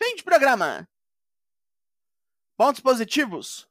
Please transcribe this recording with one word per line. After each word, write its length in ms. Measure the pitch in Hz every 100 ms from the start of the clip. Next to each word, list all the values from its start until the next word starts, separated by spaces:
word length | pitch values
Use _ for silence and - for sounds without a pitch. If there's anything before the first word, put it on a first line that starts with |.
Fim 140 | 466 440
de 60 |
programa! 640 | - 330 277 226 143 113 180 _ _ _ _ _ _ _ _ _ _ _ _ _ _ _ _ -
Pontos 240 | 254 254
positivos. 880 | 262 247 220 294 262 165 - - -